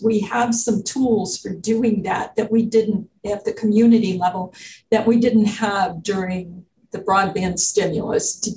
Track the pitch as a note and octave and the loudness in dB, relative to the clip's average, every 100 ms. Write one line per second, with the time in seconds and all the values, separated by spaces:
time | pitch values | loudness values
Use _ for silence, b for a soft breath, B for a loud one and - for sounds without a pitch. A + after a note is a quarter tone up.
0 | A3 G#3+ G3 A#3+ A#3+ A#3 - G#3+ - C4+ | 0 0 0 -2 0 0 0 -2 -2 -2
1 | B3+ G#3+ F3+ - G3 E3+ G#3+ A3+ A#3+ G3+ | 2 2 0 -6 -8 -6 -2 0 2 0
2 | F#3+ F#3 - - - A3+ - A3+ G#3+ G3 | -2 -4 -4 -4 0 0 2 2 2 -2
3 | - _ G3+ G3+ - - A3 G#3 A#3 A#3 | -6 _ -6 -6 -4 -2 2 4 6 6
4 | F#3+ F#3 F3+ F#3 F#3 B B B _ A3 | 4 0 -2 -2 -6 B B B _ 0
5 | A3+ A#3 B3 A3 G#3 - G#3+ G3 F3+ E3 | 4 4 4 4 2 0 -2 0 -2 -4
6 | F#3 F#3+ F#3 F#3 F3+ F3 - _ _ - | -4 -4 -4 -6 -8 -14 -20 _ _ -8
7 | - F#3+ F#3+ G3 F#3 F3+ - - F3 D#3 | 0 2 2 0 -2 -2 -2 0 0 -2
8 | - - - - - | -2 -2 -2 -4 -8